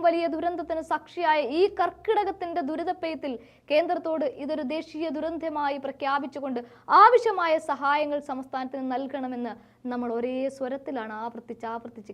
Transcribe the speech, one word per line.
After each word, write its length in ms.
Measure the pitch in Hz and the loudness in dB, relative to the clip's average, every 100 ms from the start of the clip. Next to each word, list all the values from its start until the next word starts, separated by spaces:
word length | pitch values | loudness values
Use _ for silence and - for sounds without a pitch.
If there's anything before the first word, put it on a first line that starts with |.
| 339 | 4
വലിയ 200 | 339 330 | 4 2
ദുരന്തത്തിന് 480 | 320 339 339 330 320 320 | 0 -2 -2 -4 -4 -2
സാക്ഷിയായ 500 | 302 - 349 330 311 254 302 | -4 -4 0 2 4 2 2
ഈ 20 | 403 392 | 2 2
കർക്കിടകത്തിന്റെ 840 | 359 - - 415 392 381 349 339 277 | -2 0 0 2 2 -2 -4 -2 -2
ദുരിതപ്പയത്തിൽ 600 | 320 339 359 330 320 294 233 - _ - | -2 -2 -2 -4 -4 -4 -6 -10 _ 2
കേന്ദ്രത്തോട് 560 | 302 339 349 330 320 285 - | 2 4 0 0 0 -2 -4
ഇതൊരു 200 | 277 311 262 | -4 -4 -4
ദേശീയ 320 | 311 320 311 320 302 | -4 -6 -6 -4 -4
ദുരന്തമായി 640 | 311 330 320 302 285 285 269 | -4 -4 -4 -2 -2 -2 -6
പ്രഖ്യാപിച്ചുകൊണ്ട് 760 | 269 277 277 277 285 269 247 240 - - 311 | -4 -2 -2 -2 -6 -6 -6 -8 -14 4 10
ആവശ്യമായ 500 | 440 480 453 381 339 311 311 | 10 10 4 2 2 2 2
സഹായങ്ങൾ 500 | 269 277 294 294 294 294 | 0 2 2 2 -2 -4
സംസ്ഥാനത്തിന് 560 | 262 262 262 262 269 262 | -8 -6 -8 -6 -6 -4
നൽകണമെന്ന് 600 | 254 269 277 254 254 240 208 - _ 247 | -4 -4 -6 -6 -6 -6 -10 -16 _ -8
നമ്മൾ 200 | 247 240 233 | -6 -4 -2
ഒരേ 180 | 247 254 269 269 | -2 -2 -4 -4
സ്വരത്തിലാണ് 560 | 254 269 277 269 220 214 | -6 -6 -6 -8 -8 -8
ആവർത്തിച്ച് 440 | 233 233 226 226 226 | -10 -10 -14 -10 -8
ആവർത്തിച്ച് 400 | 226 233 226 208 | -8 -10 -16 -16